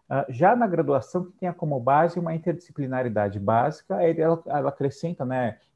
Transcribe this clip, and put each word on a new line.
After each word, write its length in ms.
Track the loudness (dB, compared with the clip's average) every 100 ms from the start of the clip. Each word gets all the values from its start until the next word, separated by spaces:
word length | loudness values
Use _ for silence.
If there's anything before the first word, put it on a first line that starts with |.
| -6
ah, 180 | -4 -4
já 260 | 2 4 4
na 120 | 2
graduação 580 | 0 0 0 -2 -6 -6
que 60 | -8
tenha 140 | -8
como 260 | -6 -4 -2
base 400 | 2 4 4 0
uma 160 | -4 -4
interdisciplinaridade 1040 | -4 -6 -8 -8 -4 -2 -2 0 -2 -2
básica, 580 | 0 2 2 -2 -6 0
aí 220 | 2 2
ela, 220 | 2 0 -2
ela 240 | -4 -2
acrescenta, 560 | -2 -4 -4 -8 -6 -4
né, 320 | -2 -2 -6 _